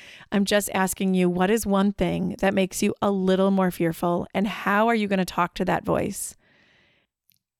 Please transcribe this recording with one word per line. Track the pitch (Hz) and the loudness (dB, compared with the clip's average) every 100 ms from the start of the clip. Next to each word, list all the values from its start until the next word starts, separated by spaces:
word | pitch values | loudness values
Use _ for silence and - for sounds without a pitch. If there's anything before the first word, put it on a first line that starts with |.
| - - - | -20 -20 -4
I'm | 202 196 | -2 2
just | 208 196 | 0 0
asking | 190 190 - 190 185 | -2 -2 -2 0 2
you, | 180 | 2
what | 175 185 | 2 2
is | 226 202 | 0 0
one | 196 202 | 0 0
thing | - 175 165 180 - | 0 -2 -2 -4 -2
that | 196 | 0
makes | 202 190 - | 0 0 0
you | 208 - | -2 0
a | 208 | -2
little | 202 185 185 190 | 0 2 2 4
more | 190 185 | 2 0
fearful, | - 170 165 175 175 - | 0 -2 0 -2 -2 -2
and | 196 202 | -4 -4
how | - - 202 226 | -2 0 2 2
are | 233 | 2
you | 208 | 0
gonna | 196 180 | 0 -2
talk | - 175 - | -2 -2 -2
to | 185 | -2
that | 165 | -2
voice? | - - - 196 - - _ _ _ _ _ _ _ _ _ _ _ _ | 0 -2 -2 -6 -12 -14 _ _ _ _ _ _ _ _ _ _ _ _